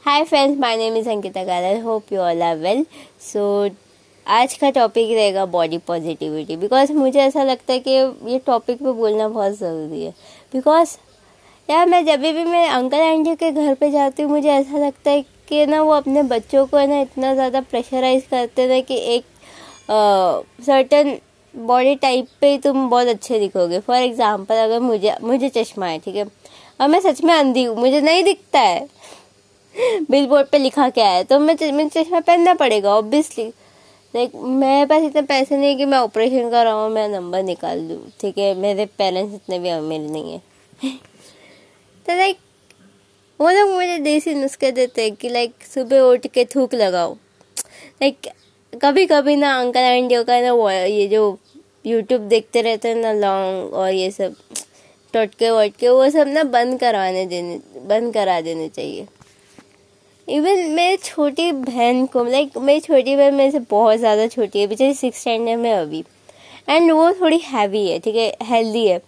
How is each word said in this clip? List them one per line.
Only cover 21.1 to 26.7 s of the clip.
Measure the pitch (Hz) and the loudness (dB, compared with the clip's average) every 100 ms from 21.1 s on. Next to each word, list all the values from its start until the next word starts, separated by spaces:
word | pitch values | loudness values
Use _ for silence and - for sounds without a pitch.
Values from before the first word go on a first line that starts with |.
| 247 _ _ _ 262 | -2 _ _ _ -14
बॉडी | 226 247 254 | 0 2 2
टाइप | 277 277 254 254 _ | 2 0 0 -4 _
पे | 285 | 2
ही | 285 | 2
तुम | 277 269 262 | 0 0 2
बहुत | 240 247 | 2 2
अच्छे | 220 - 226 | -2 -2 -2
दिखोगे। | 202 196 175 175 | -2 -2 -2 -2
For | 208 247 254 | 0 0 0
example, | 233 220 208 196 | 0 0 0 -2
अगर | 220 220 226 | 0 2 0
मुझे, | 247 220 208 - | 0 0 -2 -2
मुझे | 226 254 262 | -2 -2 0
चश्मा | 240 220 - 185 | -2 -4 -6 -6
है, | 160 | -6
ठीक | 196 196 | -8 -8
है, | 208 _ - - - | -8 _ -20 -20 -20